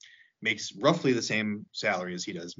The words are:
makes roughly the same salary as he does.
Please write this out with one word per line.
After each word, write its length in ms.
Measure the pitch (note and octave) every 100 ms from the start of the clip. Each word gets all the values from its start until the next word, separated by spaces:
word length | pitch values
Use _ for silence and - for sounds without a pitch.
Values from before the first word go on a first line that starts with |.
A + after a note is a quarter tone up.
| - - - _
makes 340 | A2 A2 - -
roughly 380 | D3 F3 C#3
the 100 | A#2
same 420 | - G#2+ G#2+ G#2 -
salary 420 | - A2 F#2 F2+
as 100 | F2
he 80 | G#2
does. 220 | F2 F2 -